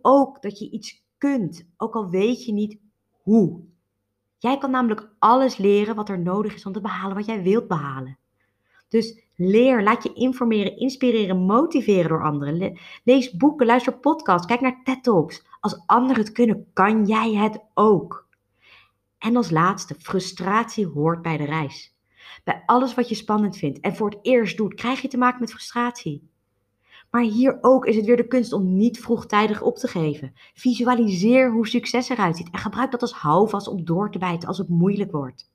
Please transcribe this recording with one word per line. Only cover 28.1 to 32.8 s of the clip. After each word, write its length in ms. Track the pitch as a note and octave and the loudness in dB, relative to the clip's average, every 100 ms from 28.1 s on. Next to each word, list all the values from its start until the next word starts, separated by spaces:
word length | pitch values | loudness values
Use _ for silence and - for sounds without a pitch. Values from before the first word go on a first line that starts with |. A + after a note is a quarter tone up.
| A#3+ | 2
de 100 | A#3 | 4
kunst 260 | B3+ A#3 | 0 0
om 240 | G#3 F#3 F#3 | -2 0 2
niet 240 | A3+ - | 2 0
vroegtijdig 640 | - A3+ - G#3 G#3+ G#3+ | -4 -4 0 0 0 0
op 140 | - A#3+ | -2 -2
te 120 | - | -6
geven. 440 | F3+ D#3+ D3 C3+ - - | -2 -2 -4 -10 -16 -20
Visualiseer 960 | _ B3 A#3+ B3 B3 A3+ F3+ G#3 B3+ C4 | _ -2 0 0 2 2 2 4 4 4
hoe 160 | A3+ A3 | 2 0
succes 400 | A#3+ A#3 A#3+ B3 | -2 -2 -4 -4
eruit 280 | A#3+ F#3 E3+ | -2 -2 -2
ziet 140 | F3 | -6
en 80 | - | -8
gebruik 320 | F#3 G3+ | -8 -4